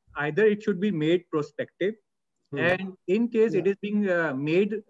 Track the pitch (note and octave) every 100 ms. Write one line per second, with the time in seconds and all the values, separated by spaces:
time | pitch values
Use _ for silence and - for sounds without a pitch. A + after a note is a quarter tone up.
0 | _ D3 D3 D#3 G#3+ G#3 G#3+ F3 G#3 E3
1 | D3+ F3 - D#3 D3 - A#2+ - F#3 A3
2 | _ _ _ _ _ C#3 E3+ F#3 F#3+ F#3
3 | - G#3 A#3+ A3+ A3+ F#3+ F3+ G3+ G#3 G#3
4 | G3+ F3 D#3 C3 D3 F3 G#3 G#3+